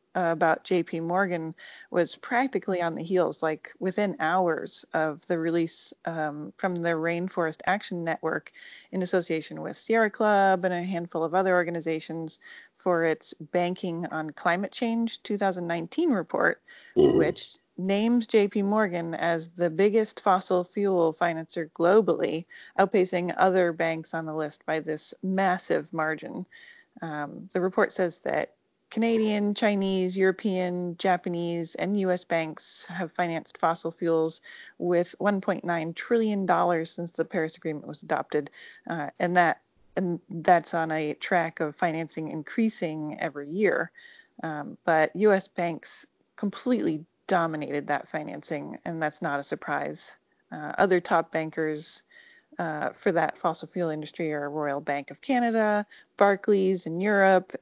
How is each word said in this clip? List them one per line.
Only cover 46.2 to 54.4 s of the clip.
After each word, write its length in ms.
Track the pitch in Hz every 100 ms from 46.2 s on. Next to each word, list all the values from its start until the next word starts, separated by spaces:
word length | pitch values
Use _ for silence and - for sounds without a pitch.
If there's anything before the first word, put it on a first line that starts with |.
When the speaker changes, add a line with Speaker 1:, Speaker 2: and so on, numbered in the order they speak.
| _ -
Speaker 1:
completely 680 | 208 - - 240 185 151 160 _ -
dominated 600 | 185 165 156 139 143 143
that 180 | 143 -
financing, 720 | 156 151 - - 151 143 -
and 180 | - 165
that's 180 | 151 -
not 200 | 170 143
a 20 |
surprise. 720 | 139 135 - 143 147 156 - - _ _ _
Uh, 200 | 160 151 -
other 220 | 196 185
top 320 | 175 175 160
bankers, 720 | 160 160 160 156 151 156 - - - - - _ -
uh, 320 | 170 151 147
for 220 | - -
that 240 | 170 160 -
fossil 320 | 175 165 156
fuel 220 | - 170
industry 420 | 156 147 - 160
are 160 | 151